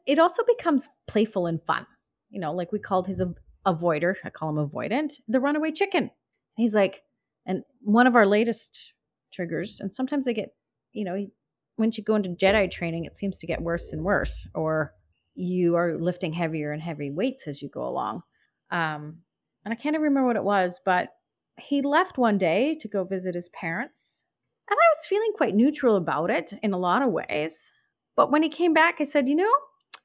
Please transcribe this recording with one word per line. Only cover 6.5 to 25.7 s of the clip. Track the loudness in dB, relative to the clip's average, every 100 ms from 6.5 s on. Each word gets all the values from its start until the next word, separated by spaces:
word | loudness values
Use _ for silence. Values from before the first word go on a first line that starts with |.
| -2
he's | 2
like, | 4 2 0 _ _ _ _
and | -6 -6 -6 _
one | 2 6 6
of | 6
our |
latest | 6 4 2 -2 -8 -16 -20 _ _ _ _
triggers, | -10 -6 -6 -6 -8
and | -8
sometimes | -6 -4 -2
they | -2
get, | -4 -6 _ _ _ _
you | -8
know, | -6 -4 -6 -12 _ _ _ -2
once | 0 0
you |
go | 0
into | 0 0
Jedi | 2 2 4 2
training, | -2 -6 -6
it | -8 -6
seems | -6 -6
to | -6
get | -6
worse | -4 -4 -6
and | -6
worse, | 0 0 0 -4 -6
or | -4 -2 0 -2 _ _ _ _
you | -8 -4 0 2 2
are | 0 0
lifting | -2 -2 -4
heavier | -4 -4 -4 -6
and | -6
heavy | -8 -8 -6
weights | -4 -4 -4 -10
as | -10
you | -10
go | -8 -6
along. | -4 -4 -6 -12 _ _ _ -8
Um, | -4 -4 -4 -12 -16 _ _ _ _
and | -8
I |
can't | -6 -2
even | 0
remember | 2 2 2
what | 2
it |
was, | 2 2 0 -2 0
but | 0 0 _ _ _ _ -18
he | -4 -2
left | 2 2 0 2
one | 2 4
day | 2 2 0 -2
to | -4
go | -4
visit | -4 -4 -4
his | -6 -8
parents. | -10 -6 -6 -8 -12 -20 -20 _ _ _ _ -2
And | 4
I | 6
was | 4 0
feeling | 0 0 0
quite | 2
neutral | 4 4